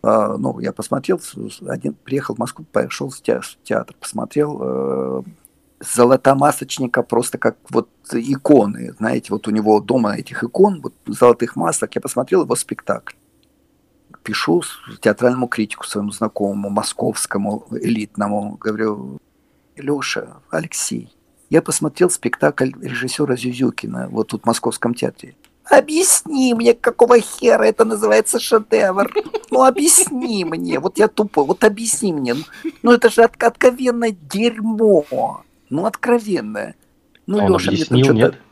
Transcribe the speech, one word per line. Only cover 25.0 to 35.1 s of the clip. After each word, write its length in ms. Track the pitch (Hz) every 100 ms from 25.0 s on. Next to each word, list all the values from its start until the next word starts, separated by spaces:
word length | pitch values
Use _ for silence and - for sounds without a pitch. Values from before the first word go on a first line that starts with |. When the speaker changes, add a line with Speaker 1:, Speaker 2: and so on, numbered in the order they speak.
| - - - _ _ _ -
Speaker 1:
«Объясни 840 | 285 294 311 381 - - 277 254
мне, 200 | 233 233
какого 440 | 233 - - 240 240
хера 440 | - - 240 226
это 200 | 220 214
называется 540 | 220 214 214 214 220 240
шедевр? 720 | - 220 214 220 202 190 - 415 415 427 -
Ну, 140 | 254
объясни 800 | 262 254 302 - - 254 254 208
мне, 340 | 165 165 175 147
вот 180 | 175 -
я 100 | 214
тупой, 360 | - 214 - 143
вот 180 | 185
объясни 480 | 214 208 226 - 208
мне. 220 | 151 127 127 156 - 320 -
Ну, 100 | 233
это 160 | 240 240
же 120 | -
от-, 200 | 226 -
откровенное 680 | 233 - 254 247 254 233 233
дерьмо, 960 | 185 147 196 233 220 220 214 220 180 147